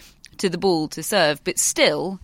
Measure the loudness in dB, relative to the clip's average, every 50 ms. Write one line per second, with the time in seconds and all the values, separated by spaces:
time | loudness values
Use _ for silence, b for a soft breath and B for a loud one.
0 | B B B B B -20 -8 -4 -2 -2 -2 0 0 0 2 2 0 -4 -6 -8
1 | -6 -2 2 4 4 4 2 0 -4 -4 -2 0 -2 -2 2 2 2 2 2 0
2 | -2 -4 -6 -10